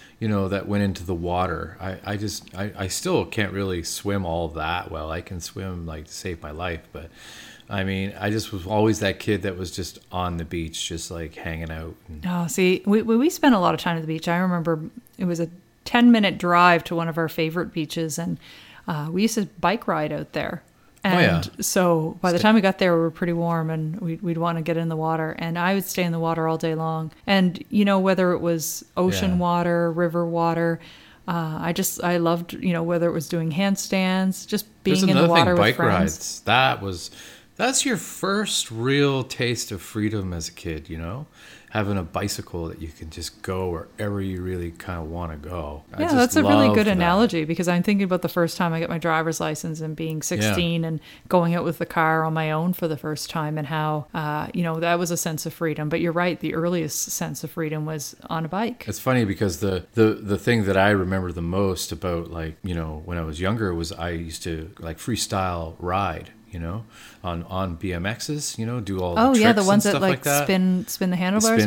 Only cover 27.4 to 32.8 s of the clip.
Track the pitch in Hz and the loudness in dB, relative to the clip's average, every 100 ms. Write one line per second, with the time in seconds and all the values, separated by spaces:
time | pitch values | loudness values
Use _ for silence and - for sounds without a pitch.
27.4 | 185 180 - 208 202 196 190 185 180 175 | 4 0 -2 2 4 4 4 4 4 2
28.4 | 170 165 147 - - - 185 190 190 180 | 2 0 -2 -8 -8 0 0 2 0 2
29.4 | 175 175 175 170 170 165 175 170 170 170 | 2 2 2 2 2 2 0 2 0 2
30.4 | 165 165 165 165 - - - - - 170 | 2 2 2 0 -6 -20 -20 -14 -6 -4
31.4 | 160 156 165 170 190 - 175 175 170 170 | -2 -4 -2 0 -2 -2 0 2 2 2
32.4 | 175 - 185 170 | -2 -4 -2 0